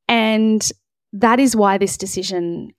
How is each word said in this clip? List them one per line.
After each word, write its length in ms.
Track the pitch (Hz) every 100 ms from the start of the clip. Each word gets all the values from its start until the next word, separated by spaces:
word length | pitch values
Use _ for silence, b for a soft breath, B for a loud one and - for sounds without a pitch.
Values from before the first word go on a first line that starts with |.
| -
And 600 | 233 220 220 220 214 - - _ _ _
that 260 | 196 226 247
is 160 | 269 226
why 220 | 202 196
this 200 | 196 -
decision 760 | 190 185 185 180 175 170 -